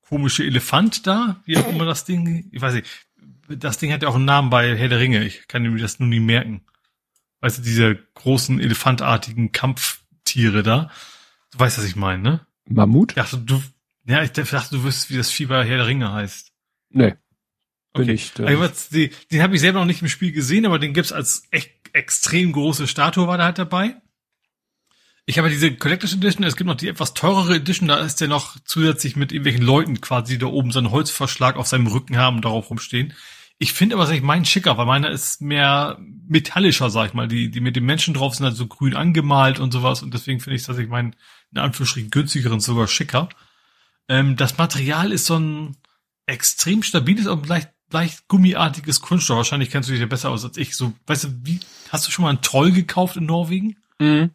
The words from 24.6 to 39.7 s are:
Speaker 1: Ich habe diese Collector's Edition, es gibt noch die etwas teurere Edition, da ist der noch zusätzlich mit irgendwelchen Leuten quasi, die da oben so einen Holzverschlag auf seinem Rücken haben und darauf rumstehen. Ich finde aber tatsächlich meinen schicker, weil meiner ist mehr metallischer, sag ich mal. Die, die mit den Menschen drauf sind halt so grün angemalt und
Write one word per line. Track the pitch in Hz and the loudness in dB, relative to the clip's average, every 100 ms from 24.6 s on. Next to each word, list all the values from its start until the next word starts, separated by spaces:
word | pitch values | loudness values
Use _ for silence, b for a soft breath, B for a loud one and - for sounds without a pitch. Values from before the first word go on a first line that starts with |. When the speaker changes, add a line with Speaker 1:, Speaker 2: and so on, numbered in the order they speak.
| _ _ _ _ _ _ - | _ _ _ _ _ _ -6
Speaker 1:
Ich | - | 0
habe | 160 | 0
diese | 147 156 | 2 2
Collector's | 131 147 180 196 | 2 -2 -2 -2
Edition, | 185 196 185 | 0 0 0
es | 180 120 | -2 -2
gibt | 180 | -4
noch | 160 | -4
die | 165 | -6
etwas | 170 151 | -6 -6
teurere | - 165 196 175 175 | 0 2 2 2 0
Edition, | 143 180 165 | 0 0 2
da | 147 | 2
ist | 156 - | 0 -2
der | 151 | 0
noch | 143 - - | -2 -4 -16
zusätzlich | - 165 160 151 143 | -6 0 2 2 -2
mit | 139 139 | -2 -4
irgendwelchen | 156 143 117 | -2 0 2
Leuten | 120 139 165 120 | 4 4 2 -4
quasi, | - 127 117 | -2 -4 -2
die | 131 | -4
da | 127 | -2
oben | 143 127 | -2 0
so | 123 | 0
einen | 117 | 0
Holzverschlag | 127 151 - 135 - 127 131 | 0 -2 -4 -6 0 0 0
auf | 123 | -2
seinem | 127 117 | 2 2
Rücken | 117 - 123 | 0 -2 0
haben | 127 117 | 2 0
und | 110 | -2
darauf | 110 107 | -4 -4
rumstehen. | 113 - 120 139 B B B B _ | -10 -6 -4 -4 B B B B _
Ich | 135 | -6
finde | - 196 226 | 2 2 4
aber | |
tatsächlich | 156 156 | 2 2
meinen | 135 156 | 2 2
schicker, | 170 202 185 113 | 2 2 2 2
weil | 120 | 2
meiner | 135 151 | 2 0
ist | 156 - - | -4 -6 -6
mehr | 143 147 139 143 147 - | -4 0 2 2 0 -6
metallischer, | - - - 156 143 - 190 143 127 | -16 -20 0 0 0 0 2 2 0
sag | 107 107 | 0 -2
ich | |
mal. | 120 120 | -2 -4
Die, | 117 117 | -2 -4
die | 117 | -2
mit | 123 127 | -2 0
den | |
Menschen | 123 156 - | 0 0 0
drauf | 139 139 120 | 0 -2 -2
sind | 139 | -2
halt | 113 | -2
so | 123 | -8
grün | - 139 | -2 -2
angemalt | 131 160 165 143 139 131 131 | 2 2 2 2 4 4 2
und | 131 | -2